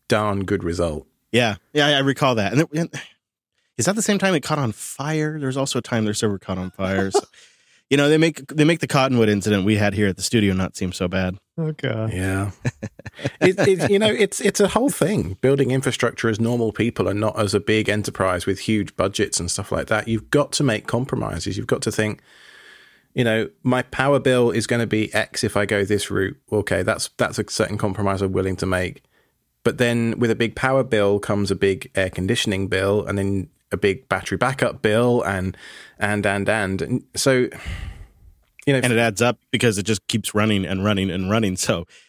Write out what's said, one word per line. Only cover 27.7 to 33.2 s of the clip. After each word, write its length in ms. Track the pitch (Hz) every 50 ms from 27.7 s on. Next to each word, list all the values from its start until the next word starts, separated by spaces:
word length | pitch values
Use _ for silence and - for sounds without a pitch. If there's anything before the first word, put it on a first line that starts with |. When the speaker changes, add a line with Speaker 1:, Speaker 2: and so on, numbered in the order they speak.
| 104 104
Speaker 1:
compromise 420 | 113 101 92 107 101 98 95 95
I'm 120 | 98 95
willing 240 | 92 95 95 95 92
to 100 | - 92
make. 360 | 95 92 92 90 90 - - _ _ _ _ _ _ _ _ _ _ _ _ -
But 140 | - - 127
then 400 | 123 120 120 120 117 113 - -
with 120 | 123 113
a 60 | 110
big 180 | 113 117 110 -
power 300 | - - 131 135 135 131
bill 340 | 135 113 104 101 101 104 101
comes 320 | - - 104 101 101 98
a 60 | 95
big 340 | 90 101 98 95 87 - - -
air 160 | 98 95 90
conditioning 580 | - - 90 95 120 - - 110 95 95 98 92
bill, 380 | 95 95 98 98 101 107 -
and 100 | - 101
then 320 | 101